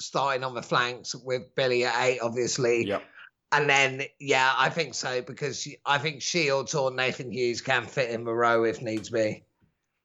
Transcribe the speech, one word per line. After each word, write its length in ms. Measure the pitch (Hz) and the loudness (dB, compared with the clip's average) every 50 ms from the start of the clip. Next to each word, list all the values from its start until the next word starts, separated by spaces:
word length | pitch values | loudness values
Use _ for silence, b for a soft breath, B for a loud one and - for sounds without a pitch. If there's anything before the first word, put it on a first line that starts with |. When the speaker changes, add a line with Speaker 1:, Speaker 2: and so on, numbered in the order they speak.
Speaker 1:
starting 420 | - - - 147 135 139 135 127 | -10 -4 -2 0 0 0 0 -2
on 120 | 131 131 123 | -2 -4 -6
the 80 | 117 | -6
flanks 520 | - - 165 131 120 123 123 113 - - - | -4 0 0 2 2 0 -2 -6 -10 -10 -12
with 400 | 127 120 127 127 127 101 - - | -8 -4 -4 -4 -4 -4 -4 -2
Billy 300 | 143 135 127 123 120 120 | 0 2 2 2 2 2
at 100 | 123 117 123 123 | 2 2 2 2
eight, 140 | - 131 117 | 2 2 2
obviously. 680 | 113 117 113 123 120 110 - - - 117 120 117 107 98 | 0 -2 0 0 0 0 0 2 2 2 4 2 2 0
Speaker 2:
Yep. 160 | 98 - - B B B B B B _ _ - | -2 -4 -4 B B B B B B _ _ 0
Speaker 1:
And 180 | 147 147 147 143 | 0 2 4 4
then, 320 | 139 139 135 131 131 131 139 - _ - | 6 6 4 4 0 -2 -8 -10 _ -6
yeah, 340 | 143 139 131 131 131 135 131 | 0 2 4 4 4 4 4
I 120 | 123 131 156 | 4 2 2
think 240 | - 170 156 127 113 | 2 0 -4 -4 -4
so, 280 | - - 131 127 127 | -6 -4 -4 -4 -4
because 460 | 123 - 120 - 151 139 120 - - 147 135 - - | -4 -6 -8 -6 -6 -6 -6 -6 -10 -10 -12 -6 0
I 120 | - 143 139 | 0 0 2
think 220 | 131 160 147 123 | 0 -2 -6 -6
Shields 520 | - - - 175 156 139 135 139 127 - 160 | -4 -2 0 2 2 2 2 0 0 -2 -2
or 160 | 147 131 131 | 0 0 0
Nathan 380 | 127 127 127 127 - - 131 123 | 0 0 -2 -2 -2 -4 -6 -6
Hughes 300 | 98 127 123 120 117 110 | -4 -2 -2 -2 -2 -2
can 260 | - 135 131 123 113 | -2 0 0 0 -2
fit 240 | 98 - 143 127 117 | -2 -2 -2 -2 -2
in 140 | 117 113 120 | -2 -4 -4
the 100 | 117 113 | -2 0
row 300 | 117 120 117 117 113 117 | 2 2 4 4 4 2
if 180 | 113 110 - | 2 0 -2
needs 280 | 131 110 110 110 101 - | -4 -6 -6 -6 -6 -4
be. 340 | - 113 110 107 - - - _ _ _ _ _ _ _ _ _ _ _ | -2 0 0 0 -2 -6 -12 _ _ _ _ _ _ _ _ _ _ _